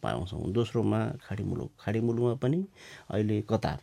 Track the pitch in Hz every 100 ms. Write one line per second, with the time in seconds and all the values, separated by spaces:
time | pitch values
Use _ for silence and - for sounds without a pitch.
0 | 53 55 - - 90 110 117 120 104 107
1 | 110 - - 101 98 92 - _ - 110
2 | 117 117 120 113 127 170 190 - - -
3 | - 101 107 107 - - - 73